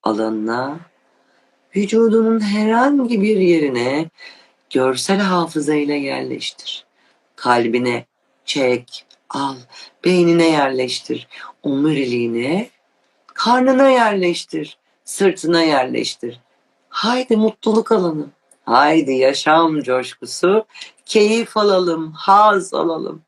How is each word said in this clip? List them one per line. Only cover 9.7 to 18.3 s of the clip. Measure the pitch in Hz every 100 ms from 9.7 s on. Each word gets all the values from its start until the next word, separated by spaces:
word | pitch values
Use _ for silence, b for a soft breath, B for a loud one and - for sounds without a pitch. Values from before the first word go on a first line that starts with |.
| B B _
beynine | 175 180 170 170 165
yerleştir. | 156 139 131 127 - - 120 - B B -
Omuriliğine, | 147 139 151 147 131 120 117 117 127 175 233 _ _ _ _ _ _
karnına | - - 247 254 262 269
yerleştir, | 254 226 202 180 170 - 156 147 - _ _
sırtına | - - 196 - 156 170
yerleştir. | 165 143 127 123 113 - 120 120 _ _ _ _ _
Haydi | - 208 247 254 220
mutluluk | 220 - 226 220 220
alanı, | 220 180 156 143